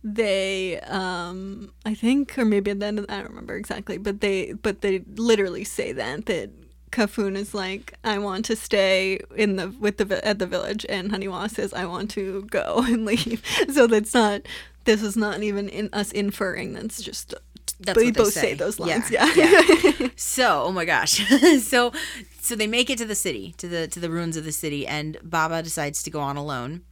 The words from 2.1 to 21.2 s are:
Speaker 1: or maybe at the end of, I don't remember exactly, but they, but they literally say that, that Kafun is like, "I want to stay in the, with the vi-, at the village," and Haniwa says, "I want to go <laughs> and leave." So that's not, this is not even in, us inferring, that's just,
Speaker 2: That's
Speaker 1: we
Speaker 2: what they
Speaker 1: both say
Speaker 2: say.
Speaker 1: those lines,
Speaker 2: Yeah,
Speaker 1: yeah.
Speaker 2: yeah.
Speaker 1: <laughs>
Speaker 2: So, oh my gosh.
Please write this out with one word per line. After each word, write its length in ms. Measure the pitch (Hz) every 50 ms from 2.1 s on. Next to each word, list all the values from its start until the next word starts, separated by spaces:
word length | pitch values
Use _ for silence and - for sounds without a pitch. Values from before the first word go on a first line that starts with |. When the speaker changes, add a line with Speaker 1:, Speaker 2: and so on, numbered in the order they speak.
| 262 285 277 - -
Speaker 1:
or 80 | - 240
maybe 260 | 220 208 202 196 202
at 80 | 202 202
the 60 | 208
end 140 | 208 214 214
of, 60 | 202 -
I 80 | 208 196
don't 100 | - -
remember 260 | - - - - -
exactly, 420 | - 214 - - - 202 - 175
but 240 | 175 208 208 196 208
they, 320 | - 202 196 190 180 - -
but 280 | 208 - 214 202 -
they 220 | - 202 190 185 185 - -
literally 480 | 214 233 240 226 202 196 185 170 - 214
say 280 | - - - - - 123
that, 320 | 131 107 117 135 165 220
that 240 | - 196 160 101 104 - 85 101 - - - - -
Kafun 440 | - 247 214 202 - - 202 196 190
is 180 | 196 208 202 -
like, 400 | 208 190 185 190 - - - - - -
"I 140 | 226 208 202
want 260 | 208 202 190 190 226
to 100 | - 226
stay 640 | 214 - - - 202 190 190 190 185 190 190 190 - - - -
in 200 | - 214 208 190
the, 140 | 190 170 190 214 262
with 180 | 208 208 202
the 80 | - 214
vi-, 140 | 202 196 - -
at 160 | 214 208 202
the 60 | 190
village," 400 | 180 196 180 - - 202 220 - -
and 220 | - 185 175 208
Haniwa 380 | 208 190 196 196 180 180 190 214
says, 240 | - - 202 196 -
"I 120 | - 185
want 260 | 170 175 180 196 214
to 320 | - 214 196 190 190 196 196 214
go 260 | - 190 - - -
<laughs> 80 | 233 254
and 200 | 247 233 226 220
leave." 360 | 208 214 233 - 233 233 - - - - - 359 -
So 160 | 269 294 240
that's 260 | 233 226 214 214 - -
not, 280 | 247 220 208 202 196 - - - - - - - - -
this 180 | - 214 208
is 140 | 220 208 196
not 240 | 226 214 208 190 165
even 280 | 214 214 202 202 202 196
in, 200 | - 185 214 202 -
us 180 | 208 202 202
inferring, 640 | - 208 202 202 202 - 196 185 - - - - -
that's 280 | 190 - 226 - -
just, 320 | - - - - - - - - - - - - - - - -
Speaker 2:
That's 180 | - 190 185
Speaker 1:
we 80 | 226 233
Speaker 2:
what 80 | 247 214
they 60 | - 226
Speaker 1:
both 100 | 208 208
say 80 | 170
Speaker 2:
say. 120 | 139 - 127
Speaker 1:
those 240 | 139 143 190 214 -
lines, 300 | 165 170 156 233 - -
Speaker 2:
Yeah, 220 | 233 - 240 311 320
Speaker 1:
yeah. 260 | 339 311 330 381 349 320 - 320 320 - 370 - -
Speaker 2:
yeah. 80 | 262 254 -
Speaker 1:
<laughs> 20 |
Speaker 2:
So, 460 | - - - - 262 254 226 170 143 123
oh 60 | 170
my 140 | 190 185 165
gosh. 340 | 170 156 120 - - - -